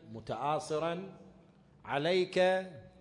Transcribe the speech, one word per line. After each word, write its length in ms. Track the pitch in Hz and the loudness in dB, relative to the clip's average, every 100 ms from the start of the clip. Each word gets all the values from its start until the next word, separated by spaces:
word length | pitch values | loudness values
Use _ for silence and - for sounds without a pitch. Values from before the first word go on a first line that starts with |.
| 110 | -16
متآصراً، 960 | 113 107 110 139 151 - 151 160 170 190 - - - - - - - | -14 -8 -4 -2 -2 -2 -2 -2 -4 -8 -14 -20 -20 -20 -20 -20 -18
عليك 800 | - 135 156 185 180 185 185 185 190 151 - - | -4 0 2 2 2 4 4 4 0 -10 -18 -20